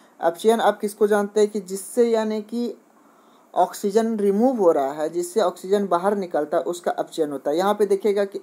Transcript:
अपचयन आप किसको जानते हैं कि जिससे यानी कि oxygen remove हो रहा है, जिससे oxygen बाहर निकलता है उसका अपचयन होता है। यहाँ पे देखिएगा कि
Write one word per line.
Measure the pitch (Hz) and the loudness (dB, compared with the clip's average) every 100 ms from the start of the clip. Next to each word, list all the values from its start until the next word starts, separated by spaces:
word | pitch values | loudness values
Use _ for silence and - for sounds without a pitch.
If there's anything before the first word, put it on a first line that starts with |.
| - - | -20 -4
अपचयन | 170 170 220 226 | -4 0 2 2
आप | 180 208 | 2 0
किसको | 208 - 208 | -4 0 2
जानते | 208 202 214 | 2 0 2
हैं | 208 | 0
कि | 214 | 0
जिससे | 180 190 - 247 233 | -8 -10 -6 0 2
यानी | 226 220 214 | 2 -2 -4
कि | 208 233 240 - _ _ _ _ _ _ _ | -6 -6 -6 -8 _ _ _ _ _ _ _
oxygen | - 180 - 208 208 226 220 | 0 0 0 0 0 0 0
remove | 202 196 247 247 | 0 4 2 4
हो | 180 | 4
रहा | 156 135 | 4 2
है, | 151 156 | -2 -4
जिससे | 170 175 220 | -4 -4 0
oxygen | 180 180 185 202 196 | 0 -2 -2 -2 0
बाहर | 175 196 208 | 0 0 -2
निकलता | 180 151 151 170 | -2 -4 -2 -2
है | 151 | -2
उसका | 175 - | -4 -4
अपचयन | - - - 151 | -4 -6 -4 -4
होता | 139 143 | -4 -2
है। | 160 | 0
यहाँ | 190 | 0
पे | 208 202 | 0 0
देखिएगा | 196 214 202 202 | 0 0 0 -2
कि | 202 | -4